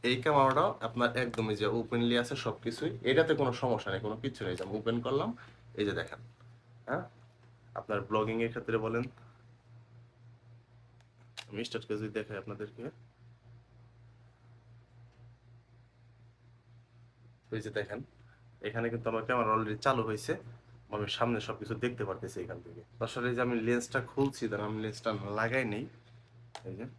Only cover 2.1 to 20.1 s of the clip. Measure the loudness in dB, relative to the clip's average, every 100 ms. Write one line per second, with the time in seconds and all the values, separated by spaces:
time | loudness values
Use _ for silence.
2.1 | 4 2 -2 -2 -2 -4 -2 -4 0 4
3.1 | 6 6 6 4 2 2 2 0 -2 -2
4.1 | -4 -6 -4 -4 -4 -4 -2 0 0 0
5.1 | 0 0 -4 -12 -20 -14 -2 0 0 -4
6.1 | -10 -16 -20 -20 -20 -20 -18 -6 -6 -6
7.1 | -16 -20 -20 -20 -20 -12 -12 -2 -4 2
8.1 | 2 2 2 0 -2 0 0 2 -2 -2
9.1 | -8 -20 -20 -20 -20 -20 -20 -20 -20 -20
10.1 | -20 -20 -20 -20 -20 _ -20 -20 -20 -20
11.1 | _ -14 -12 -8 -6 -4 -6 -4 -2 -2
12.1 | -4 -6 -8 -8 -8 -10 -8 -10 -10 -20
13.1 | _ -20 -20 -20 -20 -20 -20 -20 -20 -20
14.1 | -20 -20 -20 -20 -20 -20 -20 -20 -20 -20
15.1 | -20 -20 -20 -20 -20 _ -20 -20 _ -20
16.1 | -20 -20 -20 -20 -20 -20 -20 -20 -20 -20
17.1 | _ -20 -20 -8 -6 -4 -4 -4 -6 -10
18.1 | -18 -20 -20 -20 -8 -4 0 0 0 0
19.1 | 0 2 2 4 4 2 2 2 2 2